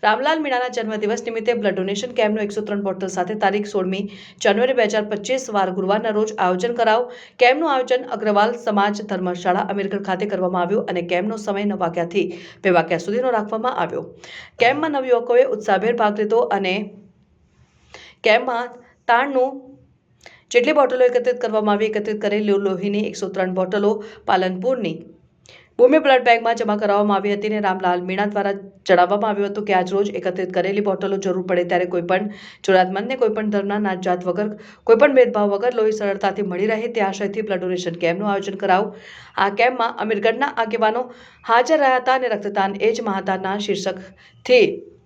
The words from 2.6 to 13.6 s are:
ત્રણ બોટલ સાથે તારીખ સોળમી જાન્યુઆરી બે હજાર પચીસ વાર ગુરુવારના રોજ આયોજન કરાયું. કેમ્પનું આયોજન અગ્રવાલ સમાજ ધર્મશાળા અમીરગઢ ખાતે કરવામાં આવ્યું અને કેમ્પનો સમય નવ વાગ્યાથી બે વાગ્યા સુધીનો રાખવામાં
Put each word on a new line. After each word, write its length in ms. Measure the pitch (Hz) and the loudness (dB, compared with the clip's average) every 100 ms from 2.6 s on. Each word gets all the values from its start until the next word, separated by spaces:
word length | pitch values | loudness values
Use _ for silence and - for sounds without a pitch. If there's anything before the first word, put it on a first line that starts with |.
| 208 | -4
ત્રણ 160 | 202 | -4
બોટલ 280 | 202 190 190 | -4 -4 -6
સાથે 180 | 185 180 214 | -4 -4 0
તારીખ 260 | 202 202 208 | 0 0 -2
સોળમી 320 | 202 185 190 202 - - - | -4 -2 -4 -8 -12 -20 -2
જાન્યુઆરી 320 | 220 202 254 247 | 0 2 2 2
બે 60 | 214 | 2
હજાર 160 | 214 208 | 0 -2
પચીસ 340 | 202 208 254 - 208 | -6 -2 -4 -2 -2
વાર 80 | 185 180 | -2 -2
ગુરુવારના 340 | 190 208 226 208 | 0 0 0 -2
રોજ 160 | 214 | -2
આયોજન 420 | 214 185 185 233 240 | 0 0 0 -2 0
કરાયું. 280 | 220 220 247 - - _ | 2 2 0 -10 -20 _
કેમ્પનું 340 | 247 277 320 | 4 4 0
આયોજન 320 | 269 247 254 262 208 | 0 0 -2 -2 -4
અગ્રવાલ 380 | 214 202 214 240 | 0 2 2 0
સમાજ 360 | - 208 202 208 | -2 0 0 -2
ધર્મશાળા 600 | 202 185 180 180 190 185 202 | -6 -4 -4 -2 0 0 0
અમીરગઢ 300 | 202 196 202 196 | -4 -4 -4 -4
ખાતે 180 | 185 208 | -4 -2
કરવામાં 400 | 190 180 185 175 | -2 -2 0 0
આવ્યું 260 | 208 - | -2 -2
અને 80 | 180 175 | -4 -2
કેમ્પનો 260 | 175 202 220 | -2 -2 -6
સમય 200 | 208 196 | -4 -2
નવ 160 | 208 180 | -2 -2
વાગ્યાથી 420 | 175 175 170 202 165 - - - | -2 -2 -2 -2 -2 -6 -16 -4
બે 140 | 196 175 | 2 2
વાગ્યા 300 | 160 170 170 | 2 -2 -2
સુધીનો 280 | 226 262 226 | -2 0 0
રાખવામાં 420 | 208 220 | -2 -4